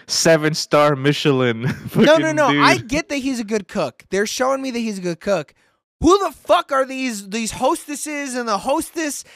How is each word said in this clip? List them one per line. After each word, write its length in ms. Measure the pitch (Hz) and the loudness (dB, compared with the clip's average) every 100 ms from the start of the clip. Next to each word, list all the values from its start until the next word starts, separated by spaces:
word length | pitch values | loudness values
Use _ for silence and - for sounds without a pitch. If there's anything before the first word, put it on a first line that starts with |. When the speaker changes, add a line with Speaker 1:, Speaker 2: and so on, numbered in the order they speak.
| - | -6
Speaker 1:
seven-star 880 | - 165 160 156 160 - 147 147 139 | 2 4 4 4 -2 2 4 4 4
Michelin." 680 | 139 147 151 131 123 113 | 0 2 2 2 2 0
<laughs> 320 | 123 - - | -4 -6 -4
Speaker 2:
No, 80 | - | 4
no, 140 | 226 320 | 6 6
Speaker 1:
fucking 200 | 320 302 | 2 0
Speaker 2:
no, 100 | 277 | 2
I 320 | 147 269 349 | 4 4 2
Speaker 1:
dude. 100 | 226 | -2
Speaker 2:
get 200 | 285 - | -6 -4
that 60 | 285 | -6
he's 240 | 262 240 | -4 -6
a 40 | |
good 240 | 202 220 185 | -4 -6 -6
cook. 360 | - 131 - _ | -6 -6 -8 _
They're 160 | 185 214 | -2 -2
showing 360 | - 254 269 | -2 -2 -2
me 80 | 269 | -4
that 80 | 233 | -4
he's 200 | 220 196 | -4 -6
a 40 | |
good 180 | 180 165 | -6 -6
cook. 340 | 202 180 143 _ _ _ _ - | -2 -2 -4 _ _ _ _ -2
Who 180 | 320 403 | 2 4
the 80 | 359 | 2
fuck 400 | - - 339 - | -4 0 0 2
are 120 | 269 | -2
these, 440 | 262 262 262 208 202 | -2 -4 -6 -6 -8
these 220 | 226 220 | -6 -6
hostesses 840 | - 262 339 - 285 311 294 277 | -2 -2 -2 -6 -12 -8 -8 -8
and 140 | 247 233 | -6 -4
the 100 | 196 | -4
hostess 680 | 233 311 - 339 302 - - | -2 -2 -4 -6 -6 -8 -14